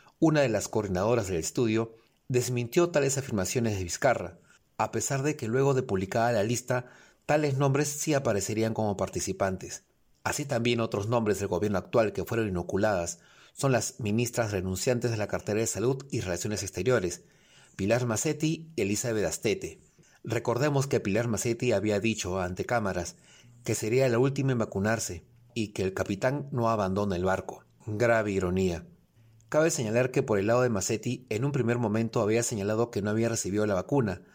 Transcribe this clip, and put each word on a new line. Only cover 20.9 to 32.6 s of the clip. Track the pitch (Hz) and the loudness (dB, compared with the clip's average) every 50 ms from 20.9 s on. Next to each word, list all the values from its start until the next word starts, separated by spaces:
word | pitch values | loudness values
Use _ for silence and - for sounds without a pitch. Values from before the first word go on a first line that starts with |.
| - 110 | 0 0
Pilar | - 101 95 110 117 | 0 2 0 0 0
Macetti | 120 107 92 - 120 117 - 123 123 | 0 -2 -2 -2 -2 -2 0 0 2
había | 107 98 101 107 104 101 | 2 2 2 2 0 2
dicho | 95 113 104 - - 90 95 95 | 2 0 -2 -2 -4 -4 -2 -2
ante | 90 90 92 - 90 | -2 -2 -4 -6 -4
cámaras | - 123 117 107 95 90 90 85 - - - - - - - - - - - - | 0 0 0 0 0 -2 -2 -4 -6 -8 -16 -20 -20 -20 -20 -20 -20 -20 -12 -4
que | 120 110 | -4 -2
sería | - 117 107 120 131 135 | -2 0 0 2 2 4
la | 127 113 117 | 4 4 4
última | 131 139 139 143 135 135 | 2 2 0 0 0 0
en | 127 117 | 0 0
vacunarse | 107 - - 98 98 110 113 107 - - 90 80 - _ _ _ - - - | -2 -2 -2 0 0 2 0 0 -2 -6 -8 -10 -14 _ _ _ -20 -10 -4
y | 117 104 98 | -4 -4 -4
que | - - 95 | -2 -2 -2
el | 95 95 | -2 0
capitán | - 92 - 101 98 - 127 139 147 139 139 | -2 -2 -2 -2 0 0 -2 -2 -2 -6 -4
no | 143 120 117 113 | -2 0 2 2
abandona | 113 107 98 92 95 104 104 101 92 | 2 2 0 0 0 0 0 0 0
el | 85 92 | 0 2
barco. | 92 95 95 - - - - - _ _ _ - | 2 0 0 -2 -8 -14 -16 -18 _ _ _ -10
Grave | 110 107 104 120 117 117 110 104 104 | -8 -2 0 2 4 4 4 2 2
ironía. | 95 95 92 90 92 95 95 90 85 80 - - - _ _ _ _ _ _ - _ - - | 0 0 0 0 2 2 2 2 0 -2 -8 -14 -20 _ _ _ _ _ _ -20 _ -20 -12
Cabe | - - 151 160 170 | 0 2 2 2 2
señalar | - - 117 104 110 120 127 123 | 2 0 -2 0 2 2 2 2
que | - 143 | 0 0
por | - - 107 | 0 2 2
el | 98 98 | 2 4
lado | 110 117 123 | 4 4 4
de | 127 120 | 4 2
Macetti, | 113 95 - - 113 104 - 120 127 - - - | 2 0 0 -2 -2 -2 -2 -4 -6 -6 -6 -4
en | 110 107 131 | -4 -2 -2
un | 143 139 | 0 0
primer | 135 110 113 120 120 | 0 0 2 0 0
momento | 120 107 104 113 113 110 - 123 | 0 0 2 0 0 0 0 0
había | 104 104 110 120 117 | 2 2 2 2 0
señalado | - 120 101 | 0 -2 -2